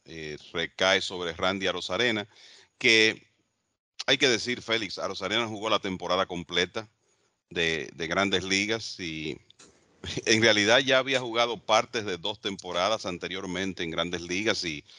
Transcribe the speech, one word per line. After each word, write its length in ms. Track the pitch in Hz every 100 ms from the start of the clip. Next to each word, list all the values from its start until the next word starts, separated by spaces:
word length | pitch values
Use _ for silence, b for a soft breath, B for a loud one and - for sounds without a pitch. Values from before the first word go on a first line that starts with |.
eh, 320 | - 80 76 73 -
recae 480 | 87 82 - 92 95
sobre 320 | - 92 85
Randy 340 | 82 92 98 92
Arozarena, 600 | 87 - 92 123 107 101 b b b b _
que 480 | 127 113 110 - _ _ _ _ _ _ _ - -
hay 120 | 135
que 100 | 139
decir, 340 | 110 120 123
Félix, 360 | - 113 98 -
Arozarena 480 | 90 92 95 110 113
jugó 220 | 107 110
la 100 | 101
temporada 480 | 101 90 87 90 95
completa 600 | 87 85 87 90 113 110 _ _ _ _ _ _
de, 400 | 87 82 80 62
de 120 | 69 82
Grandes 380 | 87 98 95
Ligas 560 | 92 95 104 110 - -
y 360 | 87 80 76 67 _ _ - _ _ _
<laughs> 240 | 87 - -
en 160 | 110
realidad 360 | 113 104 101 123
ya 180 | 131 131
había 220 | 131 131
jugado 360 | 127 113 120 107
partes 480 | - 110 120 120
de 140 | 104 87
dos 220 | 98 107
temporadas 640 | 107 98 90 87 95 110 98
anteriormente 760 | 87 87 92 95 90 95 90
en 80 | 85
Grandes 300 | 82 87 87
Ligas 440 | 85 92 107 101
y, 200 | 87 73 b